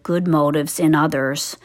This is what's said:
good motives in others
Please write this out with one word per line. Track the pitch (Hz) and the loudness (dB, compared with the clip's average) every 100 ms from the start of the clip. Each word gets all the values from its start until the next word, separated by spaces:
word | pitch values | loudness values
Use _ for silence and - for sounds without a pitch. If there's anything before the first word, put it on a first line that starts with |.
good | - 175 180 | -4 -2 0
motives | 160 147 151 147 - | 2 2 0 -2 0
in | 160 | 2
others | 156 156 151 135 147 - - | 4 2 0 -2 -4 -8 -12